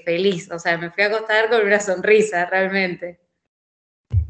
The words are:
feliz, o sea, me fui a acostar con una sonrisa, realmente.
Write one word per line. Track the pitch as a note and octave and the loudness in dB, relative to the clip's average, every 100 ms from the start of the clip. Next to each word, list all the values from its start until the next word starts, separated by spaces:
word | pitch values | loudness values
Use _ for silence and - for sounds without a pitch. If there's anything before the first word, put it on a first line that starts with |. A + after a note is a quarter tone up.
| F3 | -4
feliz, | E3+ G3 F3 - | 0 0 -2 -8
o | E3+ | -8
sea, | F3 E3+ | -4 -4
me | E3+ | -4
fui | G3 | -2
a | G#3 | 0
acostar | G#3+ A3 G#3+ A3 | 0 0 0 2
con | A#3 G3+ | 2 2
una | G#3 | 2
sonrisa, | G3+ F3+ G3 G#3+ G#3+ F3 F3 | 0 -2 4 4 4 0 -2
realmente. | F#3+ F#3+ G3 F#3 E3+ F3 F3 _ _ _ _ _ _ _ _ - - | 0 0 -2 -2 -4 -12 -16 _ _ _ _ _ _ _ _ -4 -2